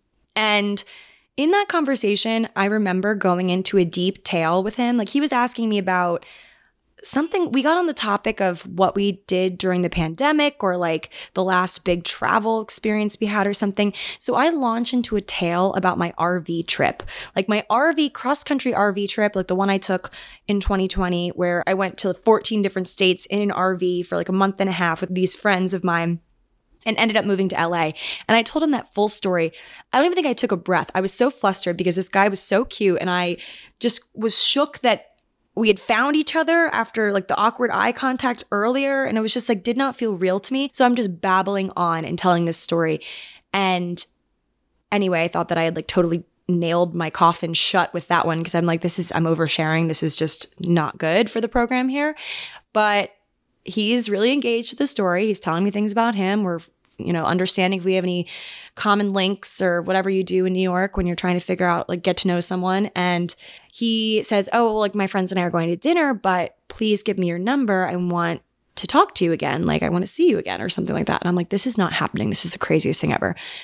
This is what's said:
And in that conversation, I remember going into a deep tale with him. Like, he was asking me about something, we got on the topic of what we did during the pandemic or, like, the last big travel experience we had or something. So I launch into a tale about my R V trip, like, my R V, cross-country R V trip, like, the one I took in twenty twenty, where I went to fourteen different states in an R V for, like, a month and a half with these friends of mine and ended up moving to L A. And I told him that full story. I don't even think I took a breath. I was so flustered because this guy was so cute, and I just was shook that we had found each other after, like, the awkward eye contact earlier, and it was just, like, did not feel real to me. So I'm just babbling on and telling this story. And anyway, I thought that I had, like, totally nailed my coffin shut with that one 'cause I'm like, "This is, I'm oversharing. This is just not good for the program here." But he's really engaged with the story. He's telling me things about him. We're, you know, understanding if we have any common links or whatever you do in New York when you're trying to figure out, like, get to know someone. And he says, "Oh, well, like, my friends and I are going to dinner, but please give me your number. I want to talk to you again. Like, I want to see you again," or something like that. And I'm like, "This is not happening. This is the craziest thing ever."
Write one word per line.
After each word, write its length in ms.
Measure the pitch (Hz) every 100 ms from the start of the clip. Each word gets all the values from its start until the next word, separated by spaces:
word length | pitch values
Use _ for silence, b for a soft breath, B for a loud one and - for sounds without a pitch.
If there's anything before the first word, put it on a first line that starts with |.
| _ _ _ -
And 480 | 214 208 202 202 - B B B B -
in 160 | 302
that 160 | 403 403
conversation, 800 | 349 277 269 202 202 226 226 226 -
I 100 | 196
remember 480 | 214 202 185 202
going 360 | 214 185 180 185
into 280 | 180 185 196
a 60 |
deep 400 | 175 180 180 190
tale 400 | - 175 160 175
with 120 | 196 233
him. 200 | 240 240
Like, 120 | 202
he 120 | 285
was 100 | 294
asking 380 | 247 240 240 226
me 80 | 208
about 480 | 190 180 180 170 - B B B B B _ _
something, 480 | - 269 330 392 320
we 100 | 240
got 160 | 269 339
on 80 | 349
the 80 |
topic 480 | 269 220 202 220 214
of 240 | 190 175 -
what 300 | 175 190 208
we 280 | 202 196 -
did 280 | 185 185 180
during 240 | 185 180
the 60 | 175
pandemic 760 | - 160 165 285 302 294 294
or, 120 | 196 180
like, 360 | 170 160 - B B -
the 80 |
last 400 | 185 185 185 -
big 200 | - 175
travel 560 | - - - 220 214 226
experience 600 | 214 - 220 214 208 -
we 60 | 208
had 180 | 208 202
or 80 |
something. 400 | 202 202 196 208 - B B
So 160 | -
I 160 | 240 302
launch 440 | 330 247 226 240
into 220 | 247 226 208
a 60 |
tale 540 | - - 170 175 190 -
about 240 | 185 -
my 120 | 170 -
R 220 | 170 180
V 240 | 160 170
trip, 400 | 165 - 139 - - B B -
like, 120 | 190
my 160 | 185 -
R 240 | 226 311
V, 160 | 302 294
cross-country 640 | - 247 294 - 277 262
R 180 | 220 208
V 160 | 196 202
trip, 280 | - 208 196
like, 100 | 185
the 80 | 185
one 140 | 196
I 80 | 196
took 320 | - 185 - B B B -
in 120 | 202
twenty 280 | 196 196 185
twenty, 420 | 202 180 175 175
where 340 | - 175 175 -
I 80 | 190
went 240 | 190 -
to 160 | 190 180
fourteen 480 | - 214 - 214
different 260 | 196 190 180
states 380 | - 190 180 -
in 140 | 202
an 100 | 202
R 240 | - 185 180
V 260 | 180 180
for, 140 | 175 175
like, 140 | 170
a 40 |
month 260 | 185 196 190
and 100 | 196
a 40 |
half 260 | 175 175 160
with 140 | 175
these 220 | 185 180 -
friends 400 | 208 185 185 185
of 80 |
mine 360 | 180 170 170 170 _ _ _ _ _ _
and 140 | - 214
ended 180 | 226 214
up 100 | 196
moving 220 | 190 190
to 100 | 180
L 160 | 170 175
A. 180 | 160 - B B B
And 80 | 226
I 60 |
told 220 | 226 311
him 80 | 311
that 220 | 262 - -
full 120 | 208
story. 440 | - 196 175 165 - B B B
I 40 | 247
don't 80 | 330
even 100 | 359
think 120 | 302
I 60 |
took 180 | 240 240
a 60 | 185
breath. 320 | 175 175 - 185
I 60 |
was 120 | 190
so 160 | - 247
flustered 480 | - 202 190 - 175
because 180 | 180 170
this 140 | 185
guy 180 | 196 202
was 120 | 196
so 260 | - 202 -
cute, 320 | - 202 175
and 100 | 185
I 280 | 180 175 175 B B B -
just 220 | 233 - - -
was 280 | 220 -
shook 360 | - 277 285 -
that 240 | 247 208 - _ _ _ _
we 160 | - 220
had 100 | 196
found 360 | - 220 277 302
each 200 | 302 320
other 320 | 311 339 330
after, 440 | - 226 226 214
like, 160 | 196 185
the 80 | -
awkward 360 | 214 240 240
eye 200 | - 214
contact 520 | 240 269 254 262 240 -
earlier, 540 | 202 214 262 277 269 269
and 120 | 220
it 40 |
was 120 | 220
just, 160 | 247 233
like, 140 | 214
did 120 | 226 233
not 200 | 269 247
feel 180 | 226
real 260 | 180 185 190
to 140 | -
me. 160 | 269 277
So 140 | - 247
I'm 80 |
just 260 | 247 208 170
babbling 520 | 196 185 190 202 190 -
on 300 | 170 165 160
and 100 | 170
telling 300 | 185 170 170
this 120 | 165
story. 440 | - 170 160 156 B B B B _
And 540 | 196 190 180 175 175 - _ _ _ _ _ _ _ -
anyway, 320 | 208 190 170
I 40 | 170
thought 200 | 165 175
that 100 | 165
I 60 |
had, 120 | 165 160
like, 120 | 156
totally 360 | - 170 170 - _ -
nailed 460 | 175 170 170 175
my 160 | 170 160
coffin 460 | - 170 170 165 165
shut 360 | - 190 170
with 160 | 175 -
that 200 | 175 -
one 160 | 160
'cause 100 | 165
I'm 140 | 170 170
like, 140 | 165
"This 180 | 175 -
is, 120 | 170 -
I'm 80 |
oversharing. 640 | 165 160 156 - 156 160 165
This 160 | 156
is 120 | 160 -
just 320 | 160 - - - 170
not 320 | 170 151 -
good 280 | 160 180 233
for 140 | 233
the 80 | 226
program 400 | 247 240 254 254
here." 260 | 277 294 302 B B B B _
But 380 | 214 214 202 190 _ _ _ _ _ -
he's 460 | 202 214 240 220
really 220 | 202 226
engaged 380 | 285 240 233 226
with 60 | -
the 80 | 285
story. 400 | - 190 175 214
He's 140 | 190
telling 240 | - 165
me 80 | 202
things 200 | 208 214
about 220 | 202 233
him. 300 | 202 190 208
We're, 160 | 190 170 - _ _ -
you 140 | -
know, 120 | 170 -
understanding 540 | 180 185 - 185 190
if 60 | 180
we 100 | 185
have 80 |
any 240 | 180 180 175 B B B B
common 380 | - 214 208 202
links 480 | 196 190 196 - -
or 200 | 190 175
whatever 280 | 175 190 190
you 140 | 190
do 220 | 180 185 185
in 80 |
New 80 | 185
York 360 | 185 180 196 -
when 80 | 175
you're 100 | 170
trying 220 | 180 180
to 80 | -
figure 220 | 180 180
out, 220 | 170 -
like, 140 | 175
get 140 | 185 180
to 100 | 190
know 120 | 175
someone. 520 | 175 185 180 190 208 -
And 400 | 180 175 175 - B B B
he 520 | - 233 220 220 214
says, 260 | 214 208 196
"Oh, 120 | 233 233
well, 140 | 214
like, 160 | 208 202
my 100 | 190
friends 260 | 196 185
and 80 | 190
I 40 |
are 80 | 175
going 180 | 170 165
to 60 | 175
dinner, 400 | 294 339 294 226
but 400 | 190 180 165 - -
please 340 | - 220 208
give 160 | - 196
me 80 | 175
your 100 | 175
number. 480 | 196 285 233 190 185
I 100 | 180
want 460 | 180 175 170 170 _ _ _ -
to 120 | -
talk 260 | 285 403 -
to 100 | 170
you 60 |
again. 360 | 165 143 147 170
Like, 160 | 151
I 60 | 160
want 140 | 175
to 80 | 196
see 160 | - 349
you 120 | 214
again," 220 | - 90
or 80 | 185
something 260 | - 175 -
like 100 | -
that. 160 | -
And 80 | 175
I'm 60 | 180
like, 140 | 175
"This 180 | 196 262
is 100 | 233
not 160 | 175
happening. 360 | - 151 - 107
This 160 | - 170
is 80 |
the 40 | -
craziest 420 | - 160 - -
thing 120 | 160
ever." 220 | - - 175 B B